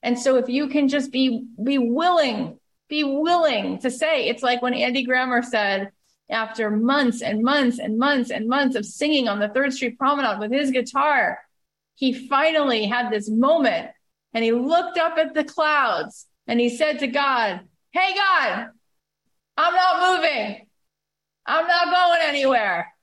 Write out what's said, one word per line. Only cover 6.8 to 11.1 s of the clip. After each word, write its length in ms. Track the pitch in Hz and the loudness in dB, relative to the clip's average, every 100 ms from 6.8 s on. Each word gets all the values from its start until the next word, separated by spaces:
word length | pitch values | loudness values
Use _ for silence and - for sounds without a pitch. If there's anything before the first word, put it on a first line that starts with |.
| 226 277 262 233 | 2 2 0 -2
and 200 | - 214 | -4 -2
months 360 | 233 285 254 240 | 0 2 2 0
and 200 | - 220 | -4 -2
months 320 | 269 285 240 | 0 0 -2
and 180 | - 220 | -4 -2
months 280 | 262 277 262 | 0 0 -2
of 80 | |
singing 440 | 214 - 294 302 240 | -6 -4 0 0 0
on 100 | 208 | -2
the 100 | 208 | -2
Third 240 | 220 277 | 0 -2
Street 260 | 262 247 240 | -2 -6 -2
Promenade 400 | 269 285 262 196 | -2 0 0 -2
with 140 | 214 | -2
his 180 | 262 285 | 0 0
guitar, 680 | 254 247 269 294 | -2 -2 0 2